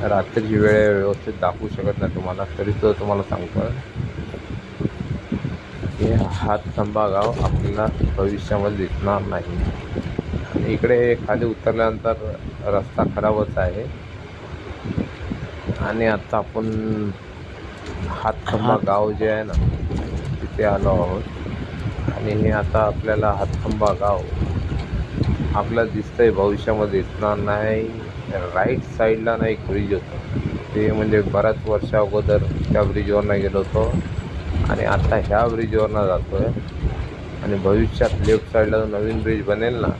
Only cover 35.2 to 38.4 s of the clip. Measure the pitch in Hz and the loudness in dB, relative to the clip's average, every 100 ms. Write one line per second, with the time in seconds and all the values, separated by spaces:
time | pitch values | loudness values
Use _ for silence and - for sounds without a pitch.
35.2 | 95 101 117 113 113 107 107 107 98 90 | 2 4 4 2 0 2 2 2 2 0
36.2 | 85 98 107 - - - - - - - | 0 0 0 -2 -6 -2 -2 -2 -6 -8
37.2 | - - - 101 95 104 107 - 117 - | -10 -8 -2 2 4 4 4 2 2 2
38.2 | 95 110 | 4 4